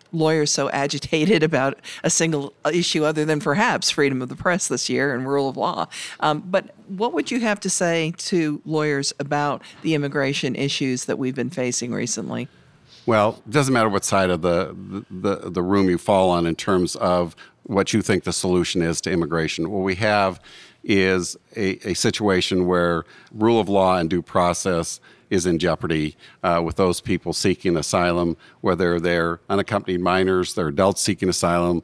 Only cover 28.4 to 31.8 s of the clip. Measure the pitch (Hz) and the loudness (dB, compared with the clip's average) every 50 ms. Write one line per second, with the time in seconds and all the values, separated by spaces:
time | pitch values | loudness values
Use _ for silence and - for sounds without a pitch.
28.4 | - - - _ - 104 90 82 90 87 87 85 82 90 87 85 82 85 85 - | -10 -20 -14 _ -2 -2 0 2 2 0 0 0 0 0 0 0 0 -2 -4 -6
29.4 | _ - 101 101 95 - 110 98 82 - 92 87 90 90 90 92 95 95 92 92 | _ -4 -2 -2 -2 0 -2 -2 -2 -2 -2 -2 0 2 2 2 2 2 2 2
30.4 | 90 - - - 87 76 71 71 95 98 95 - - - 95 - - 92 87 - | 0 0 -2 -2 -2 0 2 2 4 4 2 2 0 -2 -2 0 0 0 0 0
31.4 | - 85 87 87 87 87 87 85 | 0 2 2 2 2 2 0 -2